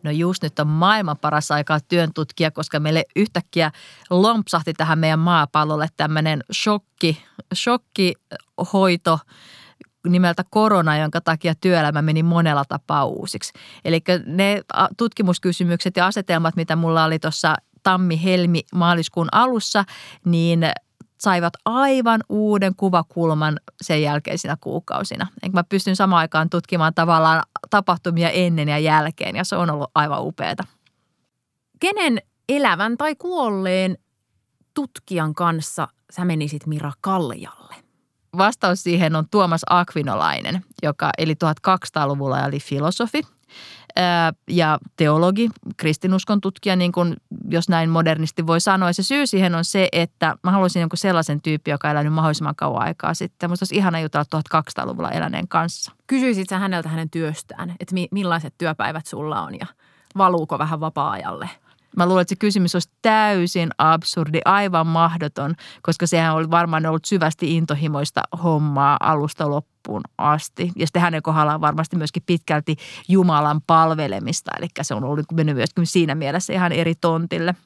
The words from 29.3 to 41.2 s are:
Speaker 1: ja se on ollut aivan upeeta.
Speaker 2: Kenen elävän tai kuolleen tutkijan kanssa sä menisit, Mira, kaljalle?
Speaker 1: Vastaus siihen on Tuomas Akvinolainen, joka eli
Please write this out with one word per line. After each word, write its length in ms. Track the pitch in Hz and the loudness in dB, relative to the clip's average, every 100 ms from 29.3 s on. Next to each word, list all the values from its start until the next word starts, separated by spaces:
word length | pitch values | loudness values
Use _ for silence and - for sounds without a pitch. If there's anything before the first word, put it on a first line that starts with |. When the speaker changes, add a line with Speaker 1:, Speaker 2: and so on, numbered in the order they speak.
| 95 | -6
Speaker 1:
ja 80 | |
se 120 | 180 185 | -4 -2
on 140 | 170 | -2
ollut 220 | 147 143 - | -2 -2 -2
aivan 280 | 151 143 | 0 -2
upeeta. 400 | 131 - 80 - - _ _ _ _ _ _ _ _ _ _ _ | -6 -6 -6 -6 -10 _ _ _ _ _ _ _ _ _ _ _
Speaker 2:
Kenen 420 | 349 415 339 226 _ _ - | -2 0 0 -2 _ _ -4
elävän 480 | 285 254 170 214 233 | 2 2 2 -2 -2
tai 180 | 302 302 | -4 -4
kuolleen 800 | 359 359 240 196 190 185 190 185 _ _ _ _ _ _ _ | -6 -4 -2 -2 -2 0 -2 -4 _ _ _ _ _ _ _
tutkijan 600 | - 277 - _ 175 156 | -8 -8 -12 _ -4 -2
kanssa 540 | 151 175 165 151 - 147 _ _ | 0 0 0 -6 -8 -8 _ _
sä 140 | - 180 | -4 -2
menisit, 420 | 160 147 147 156 | -2 -2 -6 -6
Mira, 240 | 151 143 135 | -6 -6 -6
kaljalle? 720 | 190 190 143 - - - - - _ _ _ _ _ 175 | -2 -2 -2 -6 -14 -20 -20 -20 _ _ _ _ _ 0
Speaker 1:
Vastaus 460 | 196 - 196 180 | 0 2 0 0
siihen 320 | - 175 165 160 | 0 2 2 0
on 100 | 156 | 2
Tuomas 300 | 208 180 165 - | 2 2 0 2
Akvinolainen, 960 | 175 175 156 143 101 80 67 - 180 - - | 2 2 -2 -2 0 0 -2 -4 -6 -8 -6
joka 260 | 151 147 147 | -4 -2 -4
eli 180 | - | -2